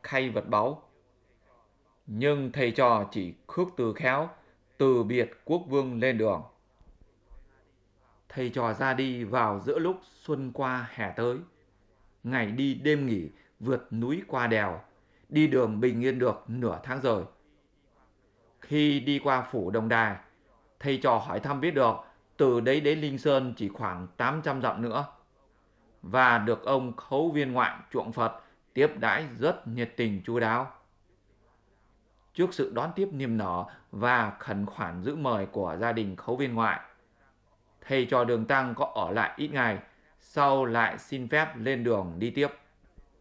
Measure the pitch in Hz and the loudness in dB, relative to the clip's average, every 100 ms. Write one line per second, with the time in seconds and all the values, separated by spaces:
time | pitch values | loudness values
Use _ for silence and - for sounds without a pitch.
0 | - 135 131 110 - 104 120 156 - _ | -4 -2 0 -4 0 2 2 -2 -12 _
1 | _ _ _ _ _ _ _ _ _ _ | _ _ _ _ _ _ _ _ _ _
2 | - 107 139 143 131 147 120 113 127 110 | -10 0 2 2 -2 0 0 4 4 4
3 | 98 107 90 - - - 180 - 117 104 | 2 -4 -6 -10 -8 -4 -2 0 -2 0
4 | 127 135 165 - _ _ _ - 135 123 | 0 0 -2 -10 _ _ _ 2 4 4
5 | 107 123 113 - - 170 170 139 131 117 | 4 0 0 -4 -4 -4 0 0 0 0
6 | 127 113 110 87 - _ _ _ - - | 0 2 0 0 -6 _ _ _ -20 -20
7 | - _ _ - - _ _ _ _ _ | -20 _ _ -20 -20 _ _ _ _ _
8 | _ _ _ - 123 127 117 104 135 131 | _ _ _ -6 -4 -2 -2 0 0 0
9 | 135 123 107 123 113 101 104 156 165 185 | -2 -4 -2 0 0 0 -2 0 0 -4
10 | - - - 139 131 120 131 127 120 - | -8 -18 -6 -4 -4 -4 -4 -4 -6 -6
11 | 98 92 120 127 180 _ _ _ _ _ | -6 -2 -2 -2 -8 _ _ _ _ _
12 | _ _ 117 127 104 117 139 131 139 147 | _ _ -4 -2 -2 -2 -2 0 0 2
13 | 131 101 78 - _ _ 113 127 - 113 | 2 -2 -4 -12 _ _ -2 -2 -2 -4
14 | 120 170 196 131 117 110 101 82 - _ | -2 -4 -4 -2 2 2 0 -4 -12 _
15 | _ _ _ 151 151 131 113 107 127 117 | _ _ _ 4 6 6 4 4 2 2
16 | 127 131 123 101 - 120 117 80 135 131 | 0 2 0 0 -6 -4 -2 -4 -6 -2
17 | 127 104 110 - _ _ _ _ _ _ | 0 0 -2 -14 _ _ _ _ _ _
18 | _ _ _ _ _ _ - 147 147 143 | _ _ _ _ _ _ -4 2 4 2
19 | 127 139 139 131 117 123 90 113 110 117 | 0 0 2 2 0 -4 -2 0 2 2
20 | 110 95 - _ _ _ _ _ 143 135 | 2 -2 -12 _ _ _ _ _ -4 0
21 | 131 113 - 92 143 139 160 143 120 104 | 2 2 0 -4 -4 -2 0 4 2 2
22 | - _ _ - 139 120 117 143 143 156 | -8 _ _ 2 4 4 4 2 2 0
23 | 151 135 151 135 127 113 101 - 107 90 | -2 -2 2 2 2 -4 -6 -4 -6 -6
24 | 90 - 127 156 151 135 120 104 117 120 | -10 -2 -2 0 -2 -2 -2 -2 -2 -4
25 | 143 - _ _ _ _ _ _ _ _ | -6 -12 _ _ _ _ _ _ _ _
26 | 90 123 127 117 107 110 - 135 127 117 | -2 4 6 6 2 -2 2 0 0 -8
27 | - 135 165 147 135 123 104 - - 127 | -2 0 2 0 0 0 0 -2 -6 -4
28 | 113 117 113 - - _ _ 127 151 107 | -4 -2 -2 -2 -16 _ _ 2 2 2
29 | 113 107 151 110 143 - 120 117 117 - | 0 0 -2 -2 -2 -2 -6 -6 -6 -2
30 | 117 98 90 117 110 120 131 - _ _ | -2 -2 -4 0 2 0 -2 -10 _ _
31 | _ _ _ _ _ _ _ _ _ _ | _ _ _ _ _ _ _ _ _ _
32 | _ _ _ - 180 - 135 117 156 175 | _ _ _ -2 0 0 -2 -2 -4 -2
33 | 196 143 131 113 98 87 90 - _ 98 | -4 -2 -2 -2 0 -2 -6 -12 _ -2
34 | 120 123 107 - - 101 101 - 90 87 | 2 4 2 -4 -6 -4 -4 -6 -8 -6
35 | 104 156 139 107 95 107 90 82 117 113 | -6 -4 -2 -2 -2 -4 -4 -2 -2 -2
36 | 101 90 - 127 139 113 110 78 - _ | -4 -6 -6 -4 -2 0 0 0 -8 _
37 | _ _ _ _ _ _ _ _ - 135 | _ _ _ _ _ _ _ _ -2 0
38 | 120 131 120 120 113 135 127 120 143 113 | 2 2 2 0 2 2 0 -2 -4 -2
39 | 87 107 104 - 147 139 120 98 - _ | -2 0 -2 -2 -4 0 0 -2 -8 _
40 | _ _ - 151 143 135 123 117 110 - | _ _ -8 2 4 4 2 2 0 -2
41 | - 135 120 151 156 117 117 131 117 107 | -8 -8 0 0 0 -2 -2 0 0 0
42 | 90 85 117 139 143 - _ _ _ - | -2 -4 -4 0 -2 -2 _ _ _ -20
43 | - _ | -20 _